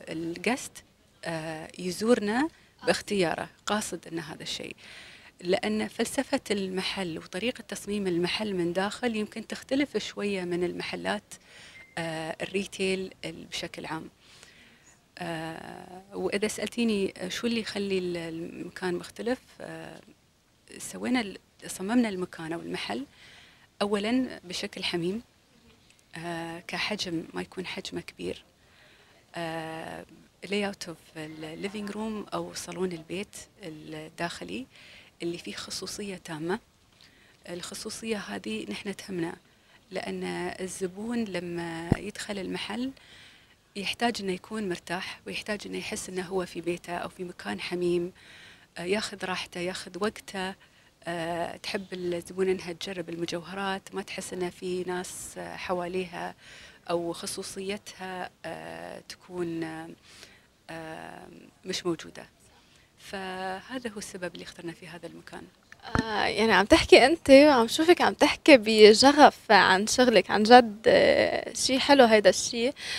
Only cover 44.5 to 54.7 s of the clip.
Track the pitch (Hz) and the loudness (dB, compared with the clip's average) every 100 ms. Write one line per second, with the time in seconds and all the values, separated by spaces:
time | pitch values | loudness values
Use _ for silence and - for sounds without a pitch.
44.5 | 220 196 175 - 175 - - - 180 - | -6 -4 -6 -6 -8 -8 -12 -12 -10 -6
45.5 | 208 190 185 175 208 - 185 180 190 175 | -8 -6 -8 -8 -8 -8 -8 -4 -4 -4
46.5 | 175 165 175 - 175 - - 180 - 202 | -6 -6 -6 -6 -8 -8 -10 -12 -10 -8
47.5 | 202 - 180 175 175 175 - - - - | -6 -6 -2 0 0 -2 -8 -20 -20 -20
48.5 | - - - 175 208 - 196 185 180 - | -20 -20 -10 -4 -2 -4 -8 -6 -6 -8
49.5 | 180 175 180 190 175 208 - - 196 185 | -6 -6 -6 -10 -4 -4 -4 -10 -8 -8
50.5 | 196 - _ _ _ - 170 165 170 170 | -10 -18 _ _ _ -8 -4 -4 -4 -6
51.5 | - - 208 185 185 175 170 170 185 190 | -8 -8 -8 -8 -8 -6 -6 -6 -2 0
52.5 | 185 170 165 196 180 170 165 170 175 165 | 0 -4 -10 -10 -8 -8 -8 -6 -8 -8
53.5 | 190 196 196 - 190 208 - - 185 175 | -6 -4 -6 -8 -10 -10 -10 -10 -6 -6
54.5 | - 185 | -6 -6